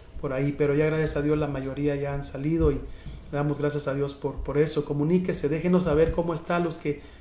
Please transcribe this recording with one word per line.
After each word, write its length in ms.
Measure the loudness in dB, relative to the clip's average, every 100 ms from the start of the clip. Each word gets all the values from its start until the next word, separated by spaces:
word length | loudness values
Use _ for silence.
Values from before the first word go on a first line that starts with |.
| -16 -8
por 120 | -4
ahí, 200 | -2 -2 2
pero 180 | 2
ya 120 | 4 2
gracias 300 | 2 0 0
a 60 |
Dios 140 | 2 2
la 120 | 0
mayoría 480 | -2 -6 -2 0 0
ya 180 | -2
han 80 | -4
salido 480 | -6 -6 -2 2 2
y 40 |
le 640 | 2 -2 -12 -12 -14 -6 -2
damos 200 | -2 0
gracias 300 | -2 -2 -2
a 60 |
Dios 200 | -2 -4
por, 200 | -4 -6 -6
por 220 | -2 2
eso. 260 | 2 0
Comuníquese, 640 | -2 0 2 2 2 0 0
déjenos 360 | 0 4 4
saber 280 | 4 4 4
cómo 220 | 2 0
están 280 | -2 -2 0
los 160 | 0 -2
que 220 | -4 -4 -8 -20